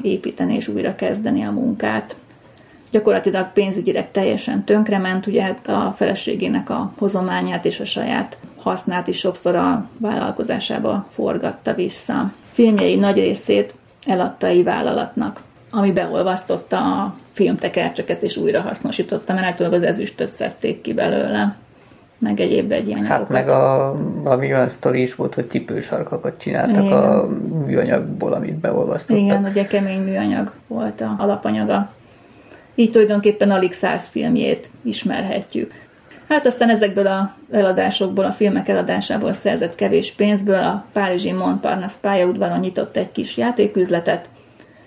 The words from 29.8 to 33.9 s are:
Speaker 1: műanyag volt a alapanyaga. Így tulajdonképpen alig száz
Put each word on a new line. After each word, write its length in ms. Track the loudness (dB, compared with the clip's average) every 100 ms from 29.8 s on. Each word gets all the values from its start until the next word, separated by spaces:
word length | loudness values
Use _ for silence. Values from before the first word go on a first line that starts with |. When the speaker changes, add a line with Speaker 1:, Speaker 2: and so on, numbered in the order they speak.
| 0 -2
Speaker 1:
műanyag 520 | -2 -2 0 -2 -4 -8 -10
volt 340 | -6 -6 -4
a 140 | -4 -2
alapanyaga. 720 | 0 0 -2 -2 0 0 -2 -8 -20 -20 -20 -20 -20 -20 -6
Így 160 | 2 6
tulajdonképpen 600 | 8 6 6 4 4 4
alig 220 | 4 2
száz 340 | 0 0